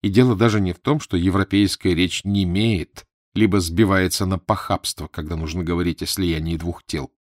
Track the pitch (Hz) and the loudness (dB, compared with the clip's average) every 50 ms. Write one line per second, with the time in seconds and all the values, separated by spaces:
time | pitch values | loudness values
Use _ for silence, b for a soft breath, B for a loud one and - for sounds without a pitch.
0 | - 104 95 110 127 127 117 92 113 117 107 107 98 92 87 - _ - 147 151 | -2 2 4 6 6 6 4 4 2 2 2 2 0 0 -4 -4 _ -2 -2 -2
1 | - - - 87 82 95 90 98 95 - - 98 104 101 - - - 98 87 80 | -2 -2 -2 0 0 2 2 0 0 2 2 2 2 2 0 -2 0 0 2 2
2 | 90 90 - - - 98 101 101 98 87 87 95 107 117 110 87 73 _ _ - | 0 0 -2 -6 -4 -2 0 0 0 0 0 0 0 0 0 -2 -4 _ _ -20
3 | - _ _ _ _ _ _ - 110 101 90 101 87 82 85 85 113 95 98 95 | -20 _ _ _ _ _ _ 2 2 2 2 2 0 0 2 2 2 4 4 2
4 | 92 92 - - 101 92 95 90 _ - 107 95 - - 98 87 - - - - | 2 0 0 -2 -2 -2 -2 -4 _ -2 -2 -2 0 -4 -4 -4 -4 -8 -8 -8
5 | 78 78 - - 80 76 85 80 80 78 80 90 87 80 87 85 90 90 80 - | -12 -12 -10 -12 -8 -8 -6 -6 -6 -6 -4 -6 -4 -2 -2 -2 0 -2 -2 -4
6 | - - - - 95 85 82 80 78 82 82 80 82 87 85 - _ _ - 78 | -6 -6 -4 -2 -2 -2 -2 -2 -2 -4 -4 -4 -4 -8 -8 -10 _ _ -8 -8
7 | 67 - _ _ | -8 -8 _ _